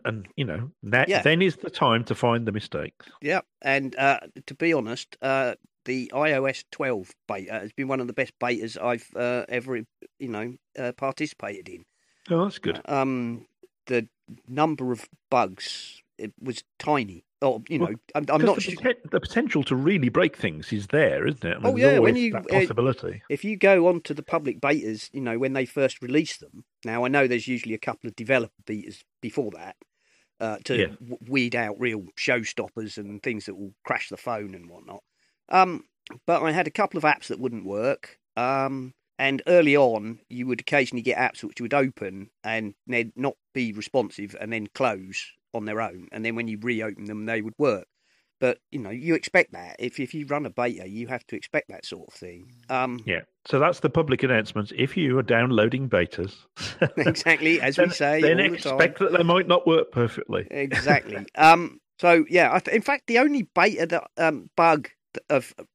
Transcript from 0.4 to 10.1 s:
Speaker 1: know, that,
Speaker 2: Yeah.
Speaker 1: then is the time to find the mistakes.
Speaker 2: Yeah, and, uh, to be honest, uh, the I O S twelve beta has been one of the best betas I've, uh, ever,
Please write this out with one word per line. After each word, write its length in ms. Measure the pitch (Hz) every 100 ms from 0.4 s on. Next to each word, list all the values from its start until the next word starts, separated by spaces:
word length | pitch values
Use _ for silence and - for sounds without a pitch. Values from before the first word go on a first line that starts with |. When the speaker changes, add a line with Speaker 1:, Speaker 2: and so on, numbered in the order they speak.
| 120
Speaker 1:
know, 240 | 80 127 -
that, 240 | 101 123 -
Speaker 2:
Yeah. 120 | 190
Speaker 1:
then 200 | 143 165
is 140 | 190 -
the 120 | -
time 340 | - 139 113
to 100 | 107
find 320 | 117 120 117 113
the 60 |
mistakes. 540 | 104 - 76 - - - -
Speaker 2:
Yeah, 220 | 143 180 - _
and, 340 | 139 135 135 131
uh, 240 | 139 131 - - -
to 80 |
be 180 | 139 170
honest, 460 | 156 110 117 - -
uh, 360 | 135 135 123 - _ _
the 260 | - 131 123
I 180 | 135 156
O 100 | 135 135
S 180 | 127 -
twelve 440 | - 139 110 90 _ -
beta 260 | 101 92
has 200 | 110 107
been 160 | - 135
one 120 | 131
of 60 | 123
the 40 |
best 180 | 117 127 -
betas 420 | 123 123 113 -
I've, 260 | 120 120 -
uh, 300 | - 120 123 -
ever, 260 | 123 127 123 117 _ -